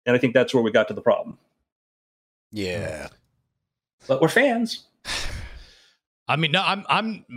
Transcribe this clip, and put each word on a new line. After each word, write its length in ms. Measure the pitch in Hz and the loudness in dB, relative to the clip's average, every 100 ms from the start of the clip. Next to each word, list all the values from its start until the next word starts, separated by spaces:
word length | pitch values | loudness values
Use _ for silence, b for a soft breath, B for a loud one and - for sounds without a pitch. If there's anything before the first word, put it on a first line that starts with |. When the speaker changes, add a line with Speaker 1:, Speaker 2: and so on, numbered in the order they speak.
| 123 | 0
Speaker 1:
and 80 | 123 | 2
I 20 | |
think 120 | 127 | 4
that's 220 | 127 120 | 4 4
where 80 | 127 | 2
we 80 | 113 | 4
got 160 | 113 107 | 4 2
to 60 | |
the 80 | 104 | 0
problem. 340 | - 101 - - _ _ _ _ _ _ _ _ _ _ _ | 0 0 -2 -14 _ _ _ _ _ _ _ _ _ _ _
Speaker 2:
Yeah. 560 | 107 92 87 80 78 64 _ _ _ _ _ _ _ _ _ - | -8 -6 -4 -6 -8 -12 _ _ _ _ _ _ _ _ _ -2
Speaker 1:
But 140 | - | 2
we're 60 | 160 | 2
fans. 560 | 233 269 233 233 - _ _ - B B B B B B B B B _ _ - | 4 2 2 -2 -6 _ _ -10 B B B B B B B B B _ _ -4
Speaker 3:
I 80 | 143 | -2
mean, 140 | 160 | 0
no, 100 | 180 | 0
I'm, 220 | 175 196 - | 0 -2 0
I'm, 360 | 170 220 196 - | 0 0 -8 -10